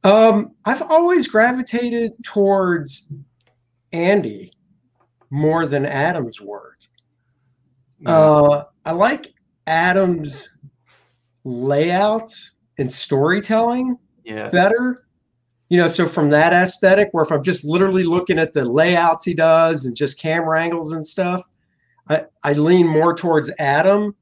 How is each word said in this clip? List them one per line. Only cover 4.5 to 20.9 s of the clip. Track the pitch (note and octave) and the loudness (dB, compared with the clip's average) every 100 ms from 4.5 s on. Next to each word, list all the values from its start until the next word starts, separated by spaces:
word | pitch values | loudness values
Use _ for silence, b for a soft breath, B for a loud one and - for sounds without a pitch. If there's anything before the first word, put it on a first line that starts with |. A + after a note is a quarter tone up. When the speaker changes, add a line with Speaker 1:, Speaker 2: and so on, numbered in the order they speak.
| _ _ _ _ _ _ _ _ | _ _ _ _ _ _ _ _
Speaker 1:
more | C#3 D3+ E3 D#3 | -2 0 0 -2
than | C#3+ | -2
Adam's | C#3 C3+ D#3+ E3+ A#2 - | -4 -2 -2 -4 -8 -12
work. | G2+ G#2 - _ _ _ _ _ _ _ _ _ _ _ _ _ | -16 -16 -18 _ _ _ _ _ _ _ _ _ _ _ _ _
Speaker 2:
Yeah. | D3+ | 0
Speaker 1:
Uh, | D#3+ D#3 D3+ D3 C#3+ - _ | 4 6 6 4 2 -4 _
I | - | -8
like | E3+ A3 C#4+ - _ _ _ - | 0 0 -2 -12 _ _ _ -4
Adam's | E3 F3 F#3 F#3 E3+ D3 - - _ - _ _ _ _ _ _ _ | 0 0 2 0 -2 -6 -8 -10 _ -20 _ _ _ _ _ _ _
layouts | C3 A#2+ C3 C#3+ E3 F3+ G#3 A3 A3+ - - _ _ - | -12 -6 -2 0 0 0 0 -2 -6 -12 -12 _ _ -8
and | C3 | -6
storytelling | - - C#3 D3+ F#3+ G3+ A3 A#3 B3 B3+ B3 _ _ | -6 -2 0 0 -2 -2 0 0 -2 -4 -8 _ _
Speaker 2:
Yes. | A2+ G#2+ G#2+ | -14 -10 -2
Speaker 1:
better. | F3 F#3+ A#3 B3+ B3 _ _ _ _ _ _ _ | 0 2 0 -2 -8 _ _ _ _ _ _ _
You | F3 | 2
know, | E3 | 2
so | E3 E3+ | 0 -2
from | E3+ D3 | 0 2
that | D3 E3 | 4 4
aesthetic, | F3+ F3+ - F#3+ G3 G3+ | 2 0 2 2 4 2
where | E3+ | 0
if | D3+ | -2
I'm | D3+ | 0
just | C3+ F3+ | -2 -4
literally | D3 E3+ G3 F#3 | -2 0 0 0
looking | F3 F3 F3+ F3 | 0 -2 0 -2
at | D#3+ | 0
the | D3 | -2
layouts | B2 C3+ D#3+ E3+ E3+ E3 | -2 0 2 2 2 0
he | - | -4
does | D#3+ D#3+ D#3+ E3 D#3+ C3 | 0 4 4 4 0 -6
and | A#2 | -6
just | C#3+ - | -6 -4
camera | D#3+ E3 D#3+ D#3+ | -4 -2 0 -2
angles | E3+ E3+ D#3 | -2 -6 -8